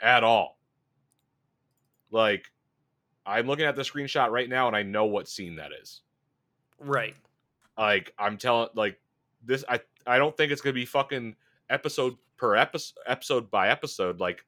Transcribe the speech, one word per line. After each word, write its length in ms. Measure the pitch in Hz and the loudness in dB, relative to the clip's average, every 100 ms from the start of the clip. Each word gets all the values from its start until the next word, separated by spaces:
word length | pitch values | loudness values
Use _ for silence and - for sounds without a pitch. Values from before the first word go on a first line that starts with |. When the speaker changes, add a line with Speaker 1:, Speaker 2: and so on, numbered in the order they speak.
Speaker 1:
at 240 | 113 123 | 4 6
all. 340 | 113 110 73 - _ _ _ _ _ _ _ _ _ _ _ _ _ _ _ | 6 4 2 -6 _ _ _ _ _ _ _ _ _ _ _ _ _ _ _
Like, 400 | 110 107 98 - _ _ _ _ _ _ _ | 2 2 2 -4 _ _ _ _ _ _ _
I'm 220 | 95 110 123 | -4 -2 -2
looking 180 | 147 | 0
at 120 | 151 139 | 0 -2
the 60 | |
screenshot 480 | 131 143 139 151 123 | -6 -8 -4 0 0
right 180 | 117 123 | 0 -2
now 180 | 127 123 | 0 0
and 100 | 107 | 0
I 60 | |
know 240 | 98 107 107 | -2 0 0
what 220 | 101 - | 0 -6
scene 280 | - 90 80 | -12 -12 -12
that 140 | 73 73 | -14 -16
is. 220 | - - _ _ _ _ _ _ _ _ | -20 -20 _ _ _ _ _ _ _ _
Speaker 2:
Right. 360 | 143 139 110 - _ _ _ _ _ - | -4 -2 -4 -10 _ _ _ _ _ -2
Speaker 1:
Like, 340 | 107 101 - - | 2 2 0 -4
I'm 180 | 104 104 | -4 -2
telling, 320 | 123 117 113 | 0 0 0
like, 260 | 110 104 92 _ _ _ _ | -2 -2 -4 _ _ _ _
this, 220 | 117 135 139 | -4 -4 0
I, 120 | 123 - _ 127 | -4 -4 _ 0
I 120 | 123 | 2
don't 180 | 147 151 | 2 0
think 160 | 151 | -2
it's 80 | 143 | 0
gonna 140 | 139 | -2
be 100 | 127 | -4
fucking 520 | 123 139 139 135 113 107 _ _ _ | -2 -2 -2 -4 -8 -14 _ _ _
episode 460 | 131 151 147 127 123 _ _ | -4 -2 -2 -4 -4 _ _
per 180 | 123 | 2
episo-, 380 | 104 151 160 - - - | 4 4 0 -12 -12 -6
episode 440 | 127 - 131 104 | -6 -2 -2 0
by 180 | 104 95 | 0 2
episode, 520 | 127 151 - 92 87 | 0 -2 -4 -4 -2
like, 240 | 90 87 | -6 -6